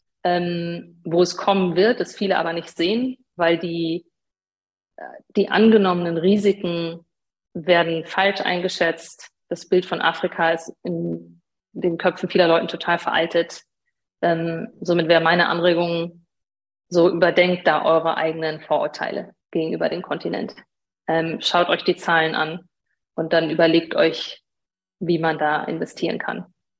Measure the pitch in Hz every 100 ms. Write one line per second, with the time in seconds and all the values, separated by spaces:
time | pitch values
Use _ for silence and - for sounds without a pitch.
0 | _ _ 180 175 175 175 170 170 - _
1 | 170 170 175 - - 196 185 170 214 240
2 | - - 196 180 165 170 - - 170 226
3 | 262 254 _ - 170 170 170 170 165 170
4 | _ _ _ _ _ _ _ _ _ -
5 | - - _ - 196 180 220 220 190 175
6 | 175 170 180 208 202 196 175 170 165 170
7 | _ _ _ _ _ 175 160 170 165 165
8 | 160 - 196 196 - 180 180 - 165 160
9 | - - - _ - - - 185 180 165
10 | 165 - 185 - 165 165 - - - 170
11 | 170 170 170 - _ _ _ 190 180 165
12 | 185 - 180 190 170 165 175 165 - 170
13 | 165 160 170 170 170 - _ _ _ _
14 | _ - 170 165 165 165 - - 180 170
15 | 160 165 165 175 175 170 175 170 175 170
16 | 170 - _ _ _ _ _ _ - 175
17 | 175 170 175 170 180 180 180 151 - 160
18 | 160 - 160 160 160 156 - 151 156 -
19 | - - - _ _ 170 160 160 165 175
20 | - - 170 - 233 - _ _ _ _
21 | - 160 165 160 - 175 175 170 - 175
22 | - 165 160 - 156 175 _ _ _ _
23 | _ - 160 165 156 160 165 165 - -
24 | 160 160 - - _ _ _ _ _ -
25 | 170 165 160 156 151 151 - 160 - -
26 | - - - - - _ _